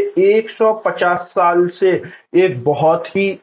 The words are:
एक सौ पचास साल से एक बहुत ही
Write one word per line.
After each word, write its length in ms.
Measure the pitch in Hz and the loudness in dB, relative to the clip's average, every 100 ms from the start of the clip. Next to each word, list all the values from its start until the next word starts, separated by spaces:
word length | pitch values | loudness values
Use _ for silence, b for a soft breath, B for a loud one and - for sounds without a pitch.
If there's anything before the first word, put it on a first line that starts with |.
| 202 - | 2 2
एक 320 | 196 214 220 | 2 2 0
सौ 240 | - 220 | 0 0
पचास 460 | 220 185 170 180 175 | 0 -4 -2 -2 -2
साल 480 | - - 175 175 175 | -4 0 2 2 0
से 340 | - 190 170 - B B 170 | 0 0 0 -4 B B 0
एक 280 | 185 123 | 2 0
बहुत 440 | 123 143 160 165 - | -2 0 2 0 -2
ही 320 | 196 196 185 | -4 -2 -4